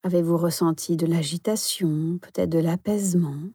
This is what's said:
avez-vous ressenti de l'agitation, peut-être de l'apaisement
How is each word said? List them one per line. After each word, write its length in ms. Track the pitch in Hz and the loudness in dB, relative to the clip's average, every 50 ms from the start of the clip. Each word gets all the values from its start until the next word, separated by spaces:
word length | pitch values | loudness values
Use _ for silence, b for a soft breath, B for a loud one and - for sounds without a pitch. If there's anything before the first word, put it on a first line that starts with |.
| - | -2
avez-vous 320 | 185 175 175 170 165 170 | 2 2 2 4 4 2
ressenti 600 | 165 170 170 160 - 175 165 160 160 - - 170 | 2 2 0 0 2 2 0 0 0 -2 -4 -2
de 100 | 156 170 | 0 2
l'agitation, 1080 | 165 165 170 156 143 160 170 _ - 214 214 - - - - 185 160 151 151 156 165 175 | 2 2 0 0 -2 -4 -4 _ -2 -2 -2 -2 -4 -4 -2 -2 0 0 0 -2 -2 -4
peut-être 320 | 180 - - _ - 180 170 | -6 -8 -8 _ -2 -2 0
de 100 | 160 165 | 2 2
l'apaisement 800 | 160 165 165 185 _ - 208 208 202 190 175 180 170 147 139 143 156 196 233 | 2 2 0 -2 _ -2 -2 -2 -2 2 2 2 2 0 -4 -8 -10 -12 -14